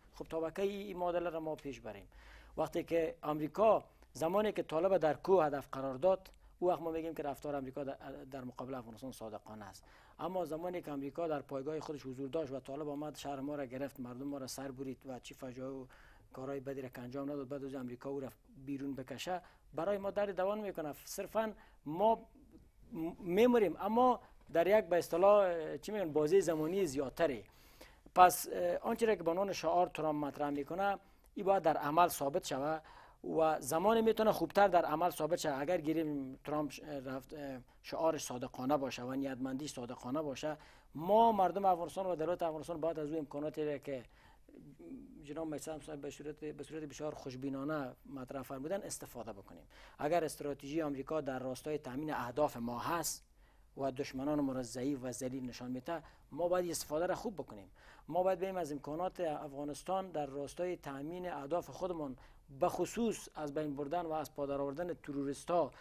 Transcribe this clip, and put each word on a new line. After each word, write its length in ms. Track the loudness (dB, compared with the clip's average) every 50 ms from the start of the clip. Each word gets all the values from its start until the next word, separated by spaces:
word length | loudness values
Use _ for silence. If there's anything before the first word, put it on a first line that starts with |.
| -20 -20 -14
خب 100 | -14 -10
تا 160 | -4 -2 -2
به 100 | -2 -2
کی 120 | 0 0
این 340 | 0 0 0 -2 -6 -6 -4
معادله 340 | -2 0 2 2 2 0 0
را 100 | -2 -2
ما 140 | -4 -4 -4
پیش 260 | -4 -6 -10 -10 -8
بریم؟ 280 | -10 -12 -12 -12 -16 -18 -20 -20 -20 -20 -20 -20 -20 -10 -2
وقتی 280 | -2 -2 0 0 -4 -2
که 320 | 2 2 2 2 2 -2 -4
آمریکا 640 | -4 -2 -2 -2 -2 -4 2 6 6 8 8 6 2 -4 -18 _ -20 _
زمانی 400 | -4 -2 0 2 4 4 2 2
که 100 | 0 -2
طالب 340 | -4 -2 0 2 4 4 4
در 180 | 6 4 4 2
کوه 300 | 2 4 6 6 6 6
هدف 240 | 4 0 -4 -6 -8
قرار 220 | -6 -4 -4 -4 -2
داد، 360 | 4 4 4 4 4 0 -14 -20 -20 -20 -20 -6 _
او 100 | 2 2
وقت 120 | 2 2
ما 100 | 0 -4
می‌گیم 240 | -4 -2 -4 -4 -6
که 80 | -4
رفتار 340 | -4 -4 -6 -4 -6 -4 -4
امریکا 280 | -4 -6 -6 -8 -6 -6
در، 120 | -6 -8 -10 -12 -12 -12 -12 -14 -12
در 140 | -12 -10 -10
مقابل 300 | -10 -10 -10 -8 -8 -8
افغانستان 380 | -8 -10 -12 -14 -12 -12 -12
صادقانه 520 | -10 -10 -10 -10 -10 -12 -12 -14 -14 -14 -14
است. 200 | -14 -16 -18 -20 -20 -20 -20 -20 -20 -12 -8
اما 260 | -6 -4 -2 -4 -4
زمانی 380 | -4 -4 -6 -4 -4 -6 -6
که 80 | -6 -6
امریکا 380 | -6 -6 -6 -6 -4 -4 -2 -2
در 140 | -2 -4
پایگاه 380 | -4 -6 -6 -6 -4 -4 -6 -6
خودش 260 | -6 -6 -8 -8 -8
حضور 220 | -10 -8 -6 -6 -4
داشت 240 | -2 -4 -4 -2
و 80 | -6 -8
طالب 280 | -8 -8 -8 -6 -6 -6
آمد 280 | -6 -6 -6 -8 -8
شهر 240 | -8 -8 -8 -6 -6
ما 140 | -6 -6 -4
را 100 | -6 -6
گرفت، 360 | -6 -6 -6 -6 -6 -6 -10
مردم 260 | -10 -10 -8 -8 -8
ما 120 | -6 -6 -6
را 80 | -8
سر 240 | -8 -8 -8 -8 -8
برید 280 | -8 -8 -8 -8 -8 -10 -10
و 120 | -12 -12 -10
چی 160 | -12 -16 -14
فجایع 360 | -12 -12 -10 -8 -8 -8 -8
و 160 | -8 -10 -12 -14 -18 -20 -20 -20 -20 -20 -20 -18
کارهای 280 | -12 -10 -6 -6 -6 -6
بدی 220 | -6 -6 -6 -6
را 60 | -8 -8
که 120 | -10 -10
انجام 300 | -10 -8 -6 -6 -4 -4
نداد، 180 | -4 -6 -6 -6
بعد 160 | -6 -6 -6
از 100 | -6 -6
امریکا 360 | -6 -8 -8 -10 -8 -8 -6
او 100 | -6 -6
را 80 | -6 -8 -12 _ _ -20 -20 -14 -8
بیرون 280 | -6 -6 -4 -4 -4 -6
بکشه، 460 | -6 -8 -8 -8 -8 -4 -4 -4 -4 -6 -12 -20 -20 _ -10 -6
برای 240 | -2 0 0 0 0
ما 120 | -2 -2
در 160 | 0 0 0
دوام 340 | 0 2 2 2 2 2 0
می‌کنه. 340 | -4 -4 -4 -4 -4 -6 -6 -8 -12
صرفاً 480 | -10 -8 -6 -6 0 0 0 0 0 -4 -8 -18 -20 -20 -14 _
ما 400 | -6 0 4 6 6 6 4 0 -14 -20 -20 -20 -20 -20 -20 -20 -20 _ -20 -18 -10
م-، 180 | -6 -4 -4 -4 -6 -6
می‌مریم، 580 | -2 2 6 8 8 8 8 6 6 4 2 -2
اما 400 | -2 2 4 6 6 6 4 2 -2 -14 -20 -20 -18 0
در 260 | 2 4 6 8 6 6
یک، 60 | 6
به 140 | 6 2 2
اصطلاح، 800 | 2 2 2 6 8 10 10 10 8 6 2 0 -2 -4 -6
چی 160 | -6 -6 -4
می‌گن، 200 | -2 -2 -2 2
بازی 280 | 4 4 4 8 6 6
زمانی 460 | 6 6 2 2 0 0 2 2 0
زیادتری. 580 | 0 0 -2 -4 -4 0 0 2 2 2 -4 -8 -16 -20 -20 -20 -20 -20 -20 -20 -20 -20 -20 _ 2 10
پس، 340 | 10 10 10 10 4 -4 -4
اه، 240 | -2 0 2 2 0
آنچه 300 | 0 0 -2 0 2 4
را 80 | 2 2
که 80 | 2
به 80 | 2 0
عنوان 220 | 2 2 0 0
شعار 340 | -2 -2 0 2 4 4 4
ترامپ 380 | 2 0 -2 0 0 0 0 -2
مطرح 260 | -4 -2 -2 -2 -2
می‌کنه، 480 | 0 -2 -4 -4 -2 0 0 0 0 -2 -8 -20 -20 -20 _ -14 _
این 120 | -2 4
باید 160 | 4 4 6
در 140 | 6 4 4
عمل 320 | 4 2 6 8 8 8 6
ثابت 380 | 6 0 -2 0 0 0 0
شود 360 | 0 -2 0 0 0 0 -2 -4 -12 -20 -20 -20 -20 -20 _ -6 0 4 4
و 220 | 6 6 4 2
زمانی 420 | 0 0 0 4 6 6 6 6
می‌تونه 300 | 6 4 4 6 6 4
خوبتر 360 | 4 4 0 4 6 6 8 8
در 160 | 8 6 6
عمل 260 | 6 2 2 2 0
ثابت 280 | 2 0 0 0 0 0
شود. 240 | 0 0 0 0
اگر 180 | 0 0 0 0
گیریم 580 | 2 0 0 2 0 0 -2 -2 -4 -6 -10 -10 -6
ترامپ 260 | -2 0 0 0 -2
ش-، 100 | -4 -10
رفت، 540 | -10 -8 -8 -8 -6 -6 -8 -8 -8 -10 -10
اه، 240 | -10 -8 -8 -8 -10 -12 -16 -20 -20
شعارش 420 | -10 -8 -2 2 2 2 2 2 -4
صادقانه 520 | -6 -6 -6 -6 -8 -6 -4 0 2 2
باشه 260 | 2 2 -2 -4 -6
و 100 | -6 -4
نیتمندیش 600 | -4 -4 -4 -4 -4 -4 -4 -4 -4 -6 -6 -8
صادقانه 500 | -8 -8 -10 -10 -10 -10 -6 -4 -2 -2
باشه، 340 | -2 -2 -4 -4 -4 -4 -6 -6 -12 -20 -20 -20 -20 -14 -10
ما 380 | -6 2 6 6 8 8 6
مردم 320 | 6 6 4 4 4 4 4
افغانستان 420 | 4 4 4 0 -4 -4 -4 -2
و 100 | -2 0
دولت 260 | 0 0 0 0 0
افغانستان 380 | 0 -2 -2 -4 -6 -6 -4 -2
باید 180 | -2 -2 0 -2
از 120 | -4 -2
او 80 | -2 -4
امکاناتی 460 | -4 -4 -6 -4 -4 -4 -2 -2 -2
را 140 | -2 -2 -4
که 260 | -6 -8 -8 -8 -10 -14 -20 -20 -20 -20 -20 -20 -20 -20 -20 -20 -20 -20 -20 -20 -16 -16 -14 -14 -16 -18 -18 -18 -14
جناب 240 | -10 -8 -6 -6 -6
مجلس 420 | -6 -6 -6 -8 -8 -8 -8 -10
به 200 | -10 -8 -8 -10
صورت، 340 | -10 -8 -10 -12 -10 -8 -10
به 200 | -10 -8 -10 -10
صورت 180 | -10 -8 -8
بسیار 320 | -8 -8 -8 -6 -6 -6 -6
خوشبینانه 800 | -6 -10 -10 -8 -6 -4 -4 -4 -4 -2 -2 -2 -2 -4 -6 -10 -14 -18
مطرح 360 | -14 -12 -12 -10 -8 -8 -8
فرمودن 400 | -8 -8 -8 -8 -4 -4 -4 -4
استفاده 500 | -4 -8 -10 -10 -12 -12 -10 -10 -10 -10
بکنیم. 300 | -10 -12 -16 -18 -20 -20 -20 -20 -20 -20 -20 -20 -8 -4
اگر 260 | 0 2 2 2 2
استراتژی 580 | 0 -4 -6 -6 -6 -6 -6 -8 -4 -2 0
آمریکا 380 | 0 0 -2 -4 -4 -2 -2 -2
در 180 | -2 -2 -4 -4
راستای 400 | -4 -4 -6 -6 -4 -4 -4 -4
تامین 340 | -4 -6 -6 -6 -4 -4
اهداف 440 | -2 -2 -4 -4 2 2 2 2 0
ما 220 | -4 -6 -6 -4 -4
هست 460 | -2 -2 -2 0 -2 -4 -6 -6 -12 _ _ _ -20 _ _ _ -20 -20 _
و 140 | -4 -4 -4
دشمنان 500 | -2 -4 -6 -6 -6 -4 -2 0 0 2
ما 120 | 0 0
را 100 | -2 -4
ضعیف 360 | -6 -6 -6 -4 -2 -2 -2 -2
و 100 | -4 -6
ذلیل 340 | -6 -4 -6 -4 -4 -6 -6 -8
نشان 220 | -8 -8 -8 -6
می‌ده، 320 | -6 -6 -4 -6 -6 -6 -8 -12 -20 -20 -20 -12
ما 180 | -4 -2 2 4
باید 140 | 4 2
این 80 | 2 0
استفاده 360 | -2 -4 -4 -2 0 0 2
را 80 | 2 0
خوب 200 | 0 -2 -6 -6
بکنیم. 360 | -6 -10 -10 -12 -16 -16 -18 -20 -20 -20 -20 -20 -20 -12 -2
ما 140 | 0 2
باید 160 | 4 4 2 2
بریم 180 | 0 -2 -2
از 160 | -4 -4 -4
امکانات 480 | -6 -8 -6 -6 -4 -4 -4 -4 -2 -2
افغانستان 880 | -2 -2 -2 -4 -6 -8 -8 -8 -6 -6 -8 -8 -4 -2 -2 -2 -2 -4
در 160 | -4 -4 -4
راستای 500 | -4 -6 -8 -8 -8 -6 -4 -4 -4 -4
تامین 560 | -6 -8 -10 -8 -6 -8 -8 -6 -6 -6 -6
اهداف 380 | -6 -6 -4 -2 -2 -2 -2 -4
خودمان، 460 | -8 -6 -6 -4 -4 -4 -6 -6 -8 -12 -16 -20 -20 -20 -20 -20 -2 0
به 80 | 0 0
خصوص 600 | 2 0 -2 -2 0 0 0 0 0 -2 -8 -12 -10
از 200 | -8 -8 -4 -4
بین 220 | -2 -2 -2 -4
بردن 300 | -4 -4 -2 -2 -2 -2
و 60 | -2
از 220 | -4 -4 -4 -6 -4
پا 120 | -6 -4
در 140 | -2 -2 -2
آوردن 340 | -2 -2 -2 -4 -4 -6 -6
تروریست‌ها 800 | -8 -8 -6 -4 -2 -2 -2 -4 -6 -2 2 2 2 2 2 -2 -14